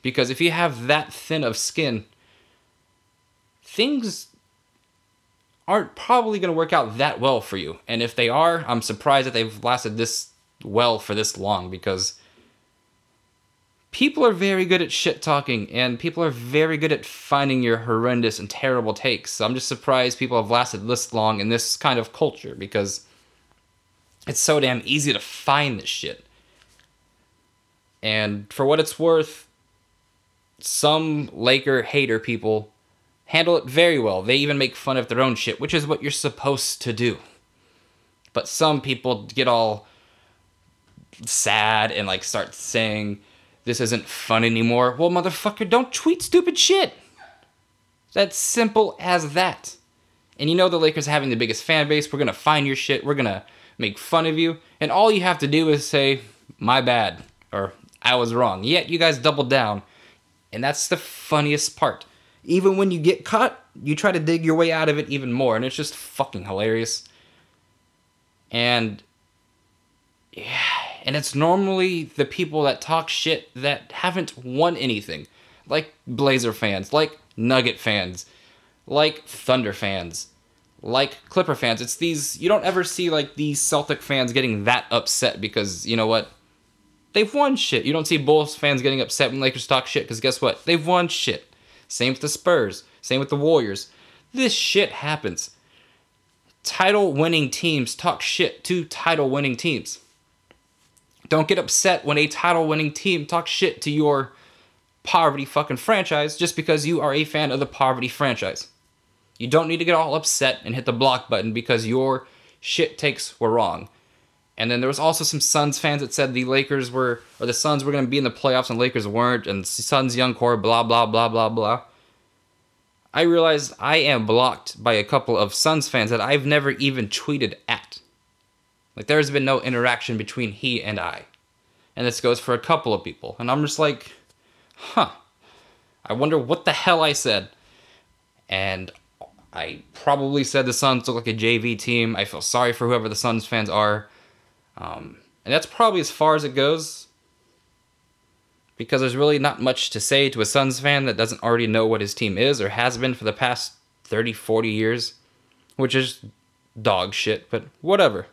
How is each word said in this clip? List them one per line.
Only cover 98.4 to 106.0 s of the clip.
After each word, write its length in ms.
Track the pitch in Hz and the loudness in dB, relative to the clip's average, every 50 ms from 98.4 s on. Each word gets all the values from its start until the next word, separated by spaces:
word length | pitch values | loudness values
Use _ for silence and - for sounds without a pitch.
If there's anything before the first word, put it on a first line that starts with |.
| 180 135 - - _ | -2 -2 -2 -6 _
to 220 | - 175 180 165 | -4 -2 -2 -2
title-winning 680 | 156 - - - 170 170 151 143 135 131 143 143 139 123 | -6 -10 -4 0 0 2 2 2 0 0 0 0 -2 -2
teams. 420 | 113 - 170 139 113 - - - - _ _ _ _ _ _ _ _ _ _ _ _ _ _ _ _ _ _ _ _ _ _ _ _ _ - | -2 -2 -2 -2 -2 -6 -10 -16 -16 _ _ _ _ _ _ _ _ _ _ _ _ _ _ _ _ _ _ _ _ _ _ _ _ _ 0
Don't 200 | 156 156 156 151 | 2 2 4 2
get 100 | 196 180 | 2 0
upset 440 | 180 - - - - 190 180 165 - | 0 0 0 2 2 2 2 2 0
when 140 | 143 147 | 0 2
a 100 | 147 151 | 2 2
title-winning 680 | 151 151 - - 175 175 165 160 156 156 156 156 147 147 | 0 -2 -2 0 2 2 4 2 2 2 0 0 -2 -4
team 320 | - - 196 185 165 147 | -2 -2 0 0 0 -2
talks 240 | 147 - 170 165 - | -2 -2 -4 -2 -2
shit 320 | - - 190 175 - - - | -2 0 0 0 0 -2 -6
to 80 | 151 | -4
your 420 | 147 151 156 147 143 139 135 123 - _ - - _ _ _ _ _ _ _ _ _ _ _ | 0 2 2 4 2 2 0 -4 -8 _ -20 -20 _ _ _ _ _ _ _ _ _ _ _
poverty 420 | - - 180 165 151 139 143 139 | 0 2 4 4 4 2 0 -6
fucking 320 | 139 - 147 151 - - | -2 -2 -2 -2 0 -4
franchise 640 | - - - 226 202 | -6 0 2 2 2